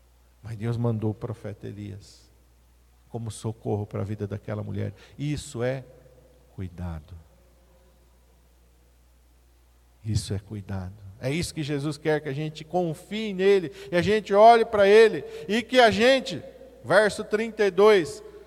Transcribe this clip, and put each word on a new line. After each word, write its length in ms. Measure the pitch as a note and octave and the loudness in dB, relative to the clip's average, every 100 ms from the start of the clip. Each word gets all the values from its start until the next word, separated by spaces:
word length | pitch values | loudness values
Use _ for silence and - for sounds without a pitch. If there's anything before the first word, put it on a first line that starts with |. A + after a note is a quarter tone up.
| _ _ _ _ | _ _ _ _
Mas 120 | A2 | -16
Deus 220 | A2 A#2 A#2 | -8 -6 -2
mandou 360 | A#2+ A2 A2 | -2 -2 -4
o 20 | |
profeta 520 | G#2 A2+ G#2+ G#2 G2+ A2+ | -4 -10 -10 -12 -14 -14
Elias 640 | G#2 G2+ G2 - - _ _ _ _ _ _ _ _ _ | -14 -14 -16 -20 -20 _ _ _ _ _ _ _ _ _
como 220 | A#2 A2+ | -12 -12
socorro 560 | - A2+ - A#2+ G#2 G#2 | -10 -10 -8 -4 -4 -4
para 160 | A2 | -8
a 20 | |
vida 220 | G2 G#2+ G2+ | -8 -8 -8
daquela 360 | G#2 - G#2+ | -8 -8 -10
mulher. 300 | G#2 G2+ G#2 G2+ - - | -8 -8 -8 -12 -20 -10
Isso 440 | D3 C#3+ - A#2 | -8 -8 -8 -6
é 200 | B2 C3+ B2 - - _ _ _ _ | -6 -6 -12 -20 -20 _ _ _ _
cuidado. 600 | - F2+ F2 F2+ D#2 D2+ E2+ - _ _ _ _ _ _ _ _ _ _ _ _ _ _ _ _ _ _ _ _ _ _ _ _ _ _ _ | -12 -12 -10 -10 -10 -14 -20 -20 _ _ _ _ _ _ _ _ _ _ _ _ _ _ _ _ _ _ _ _ _ _ _ _ _ _ _
Isso 300 | A2 G2+ - | -6 -4 -4
é 40 | G2 | -8
cuidado. 540 | - G#2 F#2 G2 F2+ G2+ F#2+ - | -8 -14 -10 -10 -10 -16 -20 -10
É 120 | B2+ | -6
isso 240 | D#3+ E3 | -4 -6
que 80 | D#3+ | -8
Jesus 340 | C#3+ D3 D3+ D3 | -6 -4 -6 -4
quer, 240 | D#3+ D3+ | -2 -2
que 80 | D3 | -4
a 60 | |
gente 300 | C3+ D#3 D#3 | -8 -8 -10
confie 680 | - F3+ E3+ D3+ - G#3+ G#3+ | -8 -4 -4 -8 -10 -8 -6
nele, 400 | F#3 G3 G3 D#3 - - | 0 2 4 0 -10 -4
e 60 | F3 | 0
a 60 | |
gente 320 | E3+ G#3+ G3 | 2 0 2
olhe 320 | G3+ A3+ A#3 A3+ | 8 8 8 4
para 200 | G#3 G3 | 4 8
ele, 380 | G#3+ A3 D#3+ - - - | 8 8 4 -8 -12 -4
e 140 | A3 | -4
que 180 | A#3 B3+ | 2 4
a 100 | A#3 | 6
gente, 540 | G3 A#3+ C4+ - C#3 - - - - | 6 2 2 -2 -10 -12 -20 -20 -14
verso 400 | A2+ F3+ G#3+ G#3+ | 2 4 4 0
trinta 400 | G#3 G#3+ A3+ A3 | -4 -4 -4 -2
e 60 | G3+ | 0
dois, 520 | F3 G#3+ G3+ C#3+ - - - | 4 6 6 2 -8 -18 -20